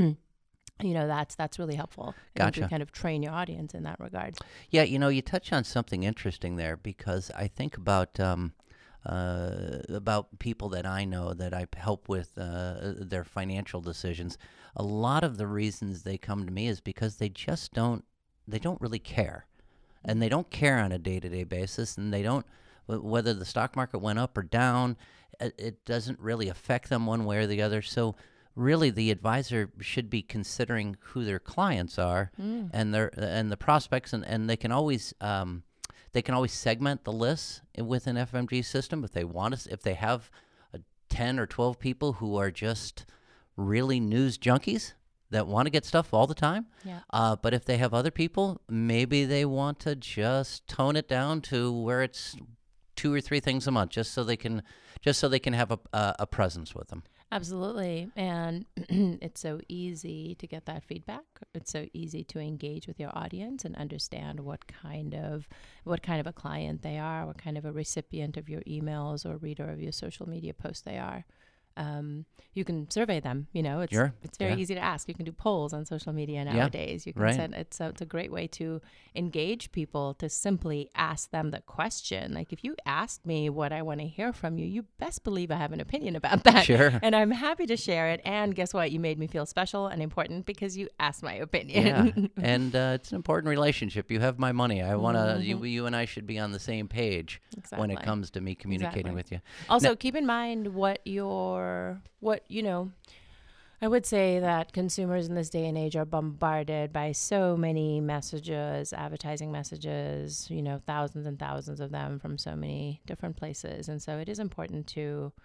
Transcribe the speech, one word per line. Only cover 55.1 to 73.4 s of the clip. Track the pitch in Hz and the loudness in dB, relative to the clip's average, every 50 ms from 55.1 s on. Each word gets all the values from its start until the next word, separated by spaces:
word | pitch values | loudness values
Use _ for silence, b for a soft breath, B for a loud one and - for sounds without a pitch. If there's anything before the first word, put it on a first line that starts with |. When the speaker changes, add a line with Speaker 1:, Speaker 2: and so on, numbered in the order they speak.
| 139 - | 4 4
Speaker 2:
so | - | 4
they | 135 131 123 | 4 4 4
can | - 135 120 | 4 2 4
have | 120 120 98 | 4 4 2
a, | 113 - - - - | 0 -2 -2 -2 0
a, | 107 104 101 - - | 2 2 2 2 0
a | 104 | -2
presence | - - - 98 90 82 85 80 - - | -2 2 2 2 2 2 -4 -10 -10 -10
with | 78 - | -12 -12
them. | - - 85 - b b b b b | -10 -12 -12 -14 b b b b b
Speaker 1:
Absolutely. | - 196 175 170 190 180 185 208 233 208 190 180 170 165 175 233 - | -6 -4 -4 -4 -4 -4 -4 -4 -2 -2 -2 -2 -2 -4 -6 -6 -4
And | 208 190 185 170 170 170 165 165 175 214 - | -4 -2 0 0 0 -2 -2 -2 -4 -6 -8
<clears throat> | _ | _
it's | 180 - - 180 196 202 180 170 - - 165 - - | -10 -2 2 4 6 6 4 2 -2 -6 -10 -10 -8
so | - 160 151 160 - | -6 -6 -6 -6 -8
easy | - 175 175 180 180 170 156 - 165 156 156 160 165 175 | -10 -8 -6 -6 -6 -8 -8 -8 -10 -8 -8 -8 -10 -10
to | - 170 | -12 -12
get | 165 160 160 - | -12 -12 -10 -10
that | 156 156 156 - | -10 -10 -10 -10
feedback. | - 165 165 - - 220 277 320 _ _ - - - - | -10 -12 -10 -8 -10 -10 -10 -12 _ _ -20 -20 -12 -12
It's | 165 - - | -10 -8 -6
so | - 151 151 - | -6 -6 -6 -6
easy | - 165 165 156 156 160 165 | -8 -8 -8 -6 -8 -8 -10
to | - - 160 | -8 -8 -8
engage | 151 151 156 147 151 147 151 165 - | -6 -6 -6 -6 -6 -8 -8 -8 -10
with | - 165 - | -12 -10 -10
your | 147 - - | -10 -8 -6
audience | 165 165 170 175 180 208 240 269 254 - | -8 -8 -8 -8 -10 -8 -8 -10 -8 -8
and | 160 - | -10 -8
understand | 143 147 147 156 147 - - - - 147 147 151 151 | -8 -8 -8 -6 -8 -8 -8 -8 -8 -8 -8 -8 -8
what | 139 143 151 - - | -8 -10 -10 -10 -14
kind | - - - 165 151 151 156 151 151 151 | -18 -18 -16 -12 -10 -10 -8 -8 -8 -6
of, | 151 156 - 151 151 147 B B B B B B B B | -6 -6 -6 -8 -8 -10 B B B B B B B B
what | 170 170 165 | -4 -4 -2
kind | - 175 165 151 | -2 -2 -2 -2
of | 147 | -2
a | 170 165 | -6 -8
client | - - 156 156 156 156 151 156 156 - | -10 -10 -8 -6 -6 -4 -4 -6 -6 -6
they | 156 151 | -6 -6
are, | 151 151 160 160 160 160 | -6 -6 -4 -6 -6 -6
what | 156 160 | -8 -10
kind | - - 156 151 | -10 -8 -6 -6
of | 151 151 | -6 -6
a | 151 151 | -6 -6
recipient | 151 156 - - 160 - - 175 160 147 151 - | -6 -6 -4 -6 -6 -6 -6 -6 -6 -6 -6 -6
of | 156 151 | -8 -10
your | 156 151 160 | -8 -10 -10
emails | - - 151 151 151 156 151 147 147 151 147 143 - | -8 -8 -6 -6 -4 -4 -4 -4 -4 -4 -6 -6 -6
or | 165 156 | -8 -8
reader | 156 160 151 151 147 147 156 | -8 -8 -8 -8 -8 -8 -8
of | 156 151 | -8 -8
your | 156 156 | -8 -8
social | 156 - - 170 - - - 165 | -8 -8 -8 -10 -10 -10 -10 -10
media | 165 165 165 160 160 | -8 -8 -8 -10 -10
posts | - - - - - - | -8 -10 -10 -10 -10 -10
they | - - | -10 -8
are. | - - 185 - 185 175 b b b b b b b b b b | -8 -8 -8 -8 -10 -12 b b b b b b b b b b
Um, | - 151 151 147 147 147 147 147 147 - - b b b b b | -8 -6 -6 -6 -6 -8 -8 -8 -10 -12 -14 b b b b b
you | 190 180 | -6 -4
can | - 170 156 147 - | -2 -4 -4 -4 -2
survey | - 208 233 220 185 151 | 0 0 2 2 2 0
them, | - 127 127 139 | 0 -2 -2 -4